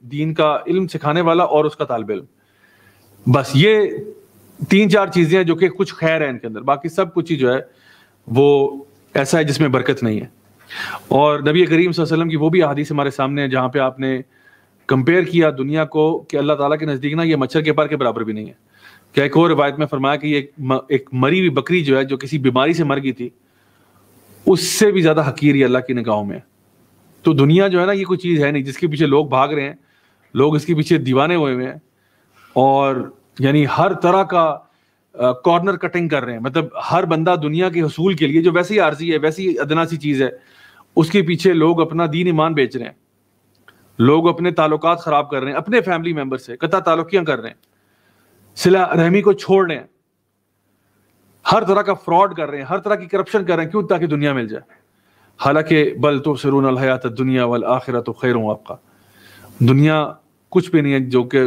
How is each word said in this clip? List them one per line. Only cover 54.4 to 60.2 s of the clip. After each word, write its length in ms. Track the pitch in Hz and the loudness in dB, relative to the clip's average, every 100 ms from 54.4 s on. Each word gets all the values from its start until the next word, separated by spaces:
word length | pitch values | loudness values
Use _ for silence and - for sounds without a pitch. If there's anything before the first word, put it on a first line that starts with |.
| 110 | -6
जाए। 140 | - _ _ _ _ _ _ _ - | -10 _ _ _ _ _ _ _ -4
हालांकि 420 | 139 151 160 156 147 - | 0 0 2 2 2 0
बल 180 | 147 135 | 0 0
तुसिरून 440 | 151 131 143 139 | -2 -2 0 2
अल 140 | 135 127 | 0 0
हयात 280 | 135 127 127 | -2 -2 -4
दुनिया 360 | 113 131 131 120 | -4 -2 0 0
वल 180 | 120 104 | -2 0
आखिरतु 460 | 127 - 120 117 | -2 -2 -6 -6
खैरुन 300 | - 127 120 | -4 -2 0
व 60 | 107 | -2
अबका, 280 | 107 - - _ _ _ _ - - - - | -6 -8 -18 _ _ _ _ -20 -20 -14 0
दुनिया 400 | 120 135 151 156 147 - | 4 4 4 2 -4 -10